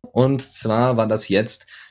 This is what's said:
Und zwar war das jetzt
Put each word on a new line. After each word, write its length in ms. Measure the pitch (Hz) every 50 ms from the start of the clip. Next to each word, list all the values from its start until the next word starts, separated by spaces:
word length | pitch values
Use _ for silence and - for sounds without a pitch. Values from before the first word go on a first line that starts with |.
| - -
Und 280 | - - 127 131 139 131
zwar 560 | - - - - - 113 107 113 123 127 127
war 120 | 113 113 107
das 200 | 110 107 - -
jetzt 380 | 95 98 - - - - - - - - - -